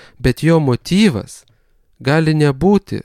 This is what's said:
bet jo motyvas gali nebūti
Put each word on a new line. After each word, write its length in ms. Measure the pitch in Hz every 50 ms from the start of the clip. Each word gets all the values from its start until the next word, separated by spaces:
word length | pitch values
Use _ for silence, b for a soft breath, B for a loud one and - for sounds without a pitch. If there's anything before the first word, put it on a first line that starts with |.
| B B B -
bet 220 | - 127 - - 147
jo 140 | 160 165 160
motyvas 840 | 147 131 120 - - - 175 196 220 190 123 98 - - - - _ _ _ _ _ _ _ _ _ _ _ _
gali 360 | 123 131 151 160 160 156 156
nebūti 640 | 151 147 143 139 135 165 196 208 196 - - 104 -